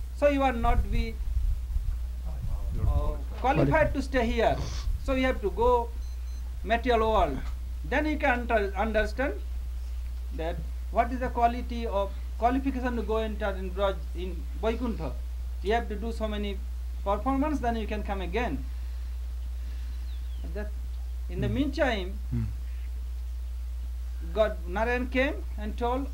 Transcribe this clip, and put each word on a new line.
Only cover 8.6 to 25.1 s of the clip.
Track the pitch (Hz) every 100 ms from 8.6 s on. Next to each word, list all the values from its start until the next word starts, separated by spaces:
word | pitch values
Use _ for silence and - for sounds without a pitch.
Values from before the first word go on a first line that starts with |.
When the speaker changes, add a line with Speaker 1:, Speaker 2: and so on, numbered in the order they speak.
| 196 185
Speaker 1:
understand | 220 214 214 - 285 415 - - - - - - - - - -
that | 160 175 - - -
what | 202 240
is | 247
the | 247
quality | 240 233 247 - 240 226
of | 196 196 - - -
qualification | 233 269 269 262 247 233
to |
go | 208 220
enter | 220 208 208
in | 190 185
Braj, | 180 196 190 -
in | 165 185 175 - -
Vaikuntha. | 220 226 240 196 143 - - - - -
You | 180
have | 233 -
to | 190
do | 233
so | - 214
many | 208 208 196 - - - -
performance, | 202 202 262 269 302 269
then | 240 226
you | 208
can | 214
come | 208 196
again. | 175 202 233 131 - - - - - - - - - - - - - - - - - - 170
That, | 190 208 - - - - - -
in | 180
the | 202
Speaker 3:
Hmm. |
Speaker 1:
meantime, | 233 285 - 269 214 180 202 -
Speaker 3:
Hmm. | 117 107 - - - - - - - - - - - - - - - - - 170
Speaker 1:
God, | 180 214 - 170
Narayan | 190 233 247
came | 247